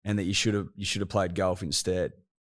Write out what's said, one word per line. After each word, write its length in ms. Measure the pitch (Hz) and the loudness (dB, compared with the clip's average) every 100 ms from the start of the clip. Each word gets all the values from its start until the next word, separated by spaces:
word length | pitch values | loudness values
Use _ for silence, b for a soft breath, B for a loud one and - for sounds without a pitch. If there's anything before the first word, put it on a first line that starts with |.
and 140 | 101 104 | -2 0
that 60 | |
you 100 | 92 | 2
should 200 | 98 113 | 2 2
have, 140 | 104 92 | 0 -2
you 100 | - | -6
should 180 | 98 101 | -4 -2
have 60 | 95 | 0
played 260 | 107 92 | 0 0
golf 280 | 87 92 90 | 2 0 0
instead. 500 | 82 - - 90 85 - _ _ _ | -2 -2 0 0 -2 -4 _ _ _